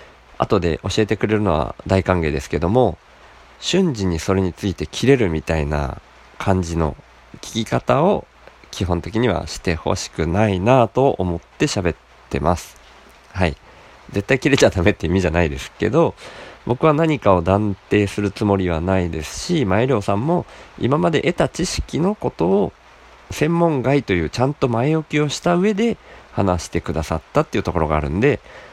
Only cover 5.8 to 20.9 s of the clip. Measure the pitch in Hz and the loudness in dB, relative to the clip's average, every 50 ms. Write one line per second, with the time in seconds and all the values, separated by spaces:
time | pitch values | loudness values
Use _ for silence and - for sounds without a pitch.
5.8 | 73 65 - - - - - - - - - - - 104 95 92 90 82 85 82 | -4 -4 -6 -10 -16 -20 -20 -20 -20 -20 -16 -6 -2 0 2 2 0 0 -2 0
6.8 | 80 73 67 - - - - - - - - - - - - 113 110 - - 120 | 0 -2 -2 -6 -14 -20 -20 -20 -20 -20 -20 -18 -18 -8 -6 -6 -4 -2 -2 -2
7.8 | - - 123 135 160 196 202 - - - _ _ - - - - - - - - | 0 2 2 2 4 2 2 0 -4 -10 _ _ -20 -20 -20 -20 -20 -16 -8 -6
8.8 | 98 85 87 85 - 85 104 110 123 117 90 78 76 78 - - - 92 82 78 | -2 -2 -2 -2 -4 -4 -2 0 0 0 0 -2 -4 -6 -10 -6 -4 -4 -4 -2
9.8 | - 90 95 95 - - - - 80 80 87 101 110 107 98 90 90 117 131 135 | -2 -4 -4 -4 -6 -8 -6 -4 -2 0 2 2 2 2 2 2 2 4 4 4
10.8 | 117 107 - 127 131 139 - - 92 90 85 85 - - - - 156 147 - 107 | 4 2 2 2 2 2 2 0 -2 -2 -4 -4 -8 -12 -6 -4 -4 -2 -2 -2
11.8 | 90 85 78 - _ _ - - - - - 69 69 82 87 85 - - - - | -2 -2 -4 -4 _ _ -20 -20 -12 -8 -6 -2 0 0 0 0 -4 -10 -20 -20
12.8 | - - - - - - - - - - - 95 92 80 69 - - - - - | -20 -20 -20 -20 -20 -20 -20 -20 -20 -14 -4 -2 0 0 -2 -4 -12 -20 -20 -20
13.8 | - - - - - - - 101 98 - 135 135 - 151 127 120 135 101 - 92 | -20 -20 -20 -20 -20 -8 -6 -4 -2 0 0 0 2 2 4 4 4 4 4 4
14.8 | 85 98 - - - 80 87 95 90 82 78 85 87 76 67 67 - - - - | 2 2 2 2 0 0 0 0 2 2 2 2 2 0 -2 -6 -10 -14 -8 -4
15.8 | - 95 113 160 165 110 - - - - - - - - - - - - 123 - | -4 0 2 2 2 0 -2 -6 -14 -20 -20 -18 -20 -20 -20 -10 -4 -4 -2 2
16.8 | - 160 147 147 165 156 151 120 - 104 95 90 82 90 95 101 107 104 95 - | 2 2 4 4 2 2 0 2 4 4 4 4 4 4 2 2 2 0 -4 -6
17.8 | - - 110 104 104 98 - - 104 98 - - 110 104 98 98 92 90 85 78 | -4 0 2 2 2 0 -2 -4 -4 -4 -2 -2 0 2 2 2 2 0 -2 -2
18.8 | 85 92 95 95 87 85 80 80 76 - - - - - 180 160 127 95 92 107 | 0 0 0 0 0 -2 -4 -6 -8 -10 -10 -10 -6 -2 -2 0 0 0 0 0
19.8 | 123 131 135 104 101 - 101 101 120 156 175 175 - - - - - - - - | 2 2 0 0 0 0 -2 -2 0 0 -2 -2 -4 -6 -12 -20 -20 -20 -8 -4
20.8 | - 117 | -2 0